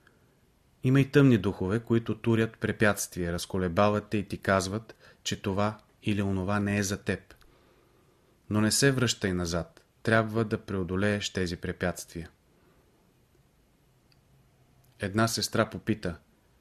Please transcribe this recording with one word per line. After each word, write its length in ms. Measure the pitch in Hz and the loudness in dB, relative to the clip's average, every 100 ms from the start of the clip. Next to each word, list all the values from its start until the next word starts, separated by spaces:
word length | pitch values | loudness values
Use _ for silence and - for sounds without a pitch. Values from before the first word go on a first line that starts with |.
| _ _ _ _ _ _ _ _ | _ _ _ _ _ _ _ _
Има 180 | 131 135 | 2 4
и 100 | 135 | 6
тъмни 280 | 147 139 113 | 6 8 6
духове, 420 | 98 - 92 113 | 2 -2 -2 -2
които 380 | - 117 117 107 | 0 0 0 -4
турят 400 | - 113 113 - | 0 2 0 -2
препятствия, 720 | 101 104 104 101 - - 85 | -6 2 2 2 -4 -4 -4
разколебават 760 | 87 - 98 92 85 104 104 104 | -4 -4 -2 0 2 2 2 -2
те 80 | 107 | -6
и 120 | 95 | -4
ти 100 | 90 | -6
казват, 580 | - 95 92 104 - - - - | 0 2 0 -6 -10 -20 -20 -14
че 200 | - 104 | -8 -6
това 360 | 107 95 104 107 _ _ | -4 -2 -2 -4 _ _
или 200 | - 101 | -4 -2
онова 380 | 98 95 92 104 | -2 -2 -2 -2
не 180 | 101 101 | 0 0
е 40 | |
за 200 | 98 98 | -2 -4
теб. 320 | - 92 - - - _ _ _ _ _ _ _ _ _ _ | -4 -6 -8 -20 -20 _ _ _ _ _ _ _ _ _ _
Но 100 | 104 | 0
не 100 | 107 | 0
се 220 | - 139 | 2 2
връщай 420 | 131 120 - 101 | 2 0 -2 -2
назад. 480 | 90 87 85 82 - _ _ | -2 -2 -4 -6 -12 _ _
Трябва 420 | - 113 110 107 | 0 2 2 -2
да 200 | 110 104 | -2 -4
преодолееш 680 | - 98 87 92 104 104 104 | -4 -6 -2 -2 0 0 -4
тези 240 | - 90 87 | -4 -4 -4
препятствия. 720 | 87 85 90 - - 85 82 - _ _ _ _ _ _ _ _ _ _ _ _ _ _ _ _ _ _ _ _ _ _ _ _ _ _ | -8 -4 -4 -4 -10 -14 -14 -18 _ _ _ _ _ _ _ _ _ _ _ _ _ _ _ _ _ _ _ _ _ _ _ _ _ _
Една 300 | 101 104 117 | -6 0 0
сестра 420 | 117 - 113 107 | -2 -4 -2 -2
попита: 480 | 95 - 107 90 82 _ _ _ _ | -4 -4 -4 -4 -10 _ _ _ _